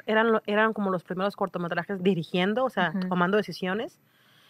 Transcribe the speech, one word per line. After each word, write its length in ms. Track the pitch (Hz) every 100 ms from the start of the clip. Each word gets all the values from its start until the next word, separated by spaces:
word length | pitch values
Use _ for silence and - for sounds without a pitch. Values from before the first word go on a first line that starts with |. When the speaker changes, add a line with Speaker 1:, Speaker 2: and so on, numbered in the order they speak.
| -
Speaker 1:
eran 240 | 220 226
lo-, 100 | 220 -
eran 260 | 208 220
como 160 | 214 196
los 140 | 185
primeros 320 | - 180 202 -
cortometrajes 640 | 190 180 170 175 165 202
dirigiendo, 640 | 180 170 156 180 185 220 254
o 40 |
sea, 220 | - 175 185
Speaker 2:
Ujú. 140 | 185
Speaker 1:
tomando 280 | 180 175 208
decisiones. 600 | 190 160 185 202 294 _ _ _ _ _